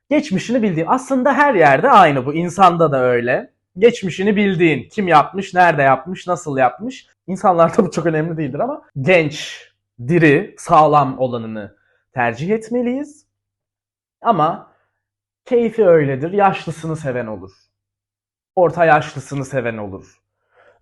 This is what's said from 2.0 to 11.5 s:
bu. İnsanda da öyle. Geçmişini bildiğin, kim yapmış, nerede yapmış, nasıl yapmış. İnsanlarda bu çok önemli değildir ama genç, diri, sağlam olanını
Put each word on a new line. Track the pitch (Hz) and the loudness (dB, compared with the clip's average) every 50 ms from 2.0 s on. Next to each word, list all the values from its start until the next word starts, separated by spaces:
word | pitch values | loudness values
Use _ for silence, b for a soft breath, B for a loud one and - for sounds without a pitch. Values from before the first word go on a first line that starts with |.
| 185 156 143 135 120 | 6 6 4 0 -2
bu. | 139 147 | -4 -4
İnsanda | 165 175 175 - 196 196 180 170 170 165 156 139 | -4 -6 -4 0 4 4 4 4 4 0 0 0
da | 131 | 0
öyle. | 127 127 123 120 117 120 131 175 240 - _ _ _ _ - 180 | 0 2 0 0 0 0 -2 -2 -4 -6 _ _ _ _ -4 2
Geçmişini | 202 240 233 - - 185 143 - 190 208 208 | 2 2 2 0 -6 -8 -6 -4 -2 0 0
bildiğin, | 202 208 196 190 160 175 165 147 123 120 - | 2 0 0 0 2 2 2 0 0 -4 -8
kim | - - 202 180 | -6 -4 0 2
yapmış, | 165 147 135 - - 196 190 - - | 4 4 2 2 -4 -10 -10 -4 0
nerede | 180 180 175 160 147 139 | 2 2 4 4 2 2
yapmış, | 135 131 127 - 175 185 185 - | 2 2 0 -2 -8 -12 -10 -6
nasıl | 180 180 160 - 156 139 131 | -6 -6 -6 -6 -6 -2 0
yapmış. | 131 123 - - 202 254 254 - - _ _ _ _ | 0 0 0 -2 -12 -12 -12 -14 -18 _ _ _ _
İnsanlarda | - 185 180 - 208 180 165 165 165 - - 202 | -10 -8 -2 0 2 4 4 2 2 2 2 0
bu | 170 | 0
çok | - 170 156 | 0 -4 -2
önemli | 170 160 156 156 170 165 | -2 0 -2 -2 -4 -4
değildir | 156 156 139 127 143 | -6 -6 -6 -6 -6
ama | 214 247 294 302 - _ - 143 | -6 -6 -6 -10 -14 _ -10 -6
genç, | 131 151 185 170 160 147 147 - - - - - - _ _ _ _ _ _ - 120 123 | 0 2 2 2 2 0 -4 -8 -12 -14 -16 -18 -20 _ _ _ _ _ _ -12 -6 -2
diri, | 170 170 160 156 147 156 208 - - - | 0 2 4 4 4 2 0 -4 -10 -14
sağlam | - - 170 156 156 151 147 147 143 135 131 - | -4 0 4 4 4 4 4 2 2 0 -2 -4
olanını | 131 123 120 117 113 110 | -4 -4 -4 -6 -8 -10